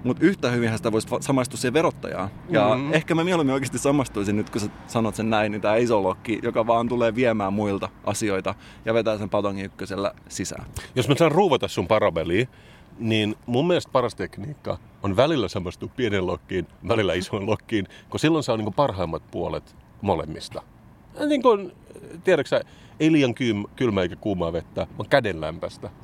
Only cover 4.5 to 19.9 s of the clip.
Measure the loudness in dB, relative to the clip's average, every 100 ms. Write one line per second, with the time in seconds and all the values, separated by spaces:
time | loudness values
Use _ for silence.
4.5 | -4 -6 -10 -4 -2 -2 -2 0 0 0
5.5 | 0 2 2 4 2 2 -2 -4 -4 -2
6.5 | -2 2 2 2 2 0 2 2 2 0
7.5 | 0 0 -2 -4 -6 -6 -2 0 -2 -2
8.5 | -6 -12 -12 0 0 0 -2 -2 -2 -2
9.5 | -4 -8 -10 -8 -4 -4 -6 -16 -8 -8
10.5 | -8 -12 -14 -6 -2 2 4 4 6 4
11.5 | 4 0 -2 2 4 4 2 0 0 0
12.5 | -6 -20 -20 -20 -8 0 2 2 -2 -2
13.5 | 0 2 0 0 0 0 -4 -10 -8 -12
14.5 | -10 -8 -8 -10 -8 -4 2 2 2 -2
15.5 | -4 -6 -8 -12 -4 0 0 -2 -4 -4
16.5 | -6 -6 -10 -2 0 2 0 -2 -4 -2
17.5 | -2 0 -4 -4 -12 -10 -2 2 2 2
18.5 | -2 -2 0 0 0 -4 -4 -6 -6 -4
19.5 | -6 -8 -20 -20